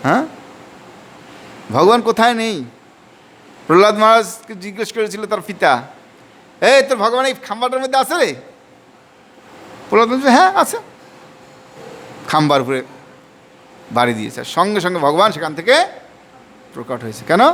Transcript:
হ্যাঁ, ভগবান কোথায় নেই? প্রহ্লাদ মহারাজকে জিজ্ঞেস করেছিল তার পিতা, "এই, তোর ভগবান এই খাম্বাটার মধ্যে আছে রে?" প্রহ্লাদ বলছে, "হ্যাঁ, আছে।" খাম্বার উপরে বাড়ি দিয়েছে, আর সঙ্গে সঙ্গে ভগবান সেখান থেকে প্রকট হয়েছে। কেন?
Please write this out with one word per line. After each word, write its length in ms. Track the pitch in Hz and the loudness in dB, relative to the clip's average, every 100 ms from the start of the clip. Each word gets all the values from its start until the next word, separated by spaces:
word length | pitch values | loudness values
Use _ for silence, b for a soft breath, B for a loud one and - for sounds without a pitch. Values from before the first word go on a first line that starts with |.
হ্যাঁ, 220 | 131 180 311 - - - - - - - - - - - - - - | 0 -2 -2 -12 -20 -20 -20 -20 -20 -20 -20 -20 -20 -20 -20 -20 -6
ভগবান 300 | 113 175 240 | 2 4 4
কোথায় 320 | 226 220 226 | 0 2 2
নেই? 300 | 233 226 190 120 - _ _ _ _ _ _ - - - | 0 -4 -6 -10 -16 _ _ _ _ _ _ -20 -20 0
প্রহ্লাদ 300 | 165 208 214 | 4 4 4
মহারাজকে 580 | 220 226 196 175 - 214 | 4 4 2 -10 -16 -16
জিজ্ঞেস 380 | 190 196 220 | -14 -10 -8
করেছিল 320 | 233 214 190 208 | -4 -6 -6 -6
তার 160 | 214 | -6
পিতা, 400 | 175 180 180 139 143 - - _ - - - - | -6 -2 2 2 -2 -20 -20 _ -20 -20 -20 -2
"এই, 220 | 190 269 269 | 4 4 2
তোর 80 | 254 | 0
ভগবান 280 | 208 240 262 | 0 0 -2
এই 80 | |
খাম্বাটার 460 | 254 - 214 247 254 | -4 -10 -6 -4 -4
মধ্যে 180 | 262 269 | -2 -2
আছে 200 | 262 339 | 0 0
রে?" 180 | 240 127 - - _ _ _ _ _ _ _ - - - - - - | -2 -2 -14 -20 _ _ _ _ _ _ _ -20 -20 -20 -20 -20 -4
প্রহ্লাদ 280 | 208 233 254 | 0 0 0
বলছে, 120 | 269 | 2
"হ্যাঁ, 220 | 247 370 392 | 4 4 2
আছে।" 220 | - 466 - - - - - - - - - - - - - - - | -2 -4 -12 -20 -20 -20 -20 -20 -20 -20 -20 -20 -20 -20 -20 -20 -4
খাম্বার 340 | 156 151 143 | 0 2 2
উপরে 220 | 123 131 127 - - - _ _ _ _ - - - | 0 -6 -8 -18 -20 -20 _ _ _ _ -20 -20 -8
বাড়ি 220 | 117 123 | 0 0
দিয়েছে, 260 | 113 107 - | 0 -6 -10
আর 60 | 123 | -8
সঙ্গে 360 | - 185 208 | -2 0 0
সঙ্গে 180 | 175 180 | -2 0
ভগবান 320 | 143 156 214 | 0 2 0
সেখান 240 | 151 160 151 | 0 -8 -8
থেকে 300 | 175 277 370 - - - _ - - - - | 0 2 2 -6 -20 -20 _ -20 -20 -20 -20
প্রকট 280 | - 117 123 | -18 -10 -10
হয়েছে। 240 | 117 107 - | -10 -14 -2
কেন? 120 | 170 262 | 4 4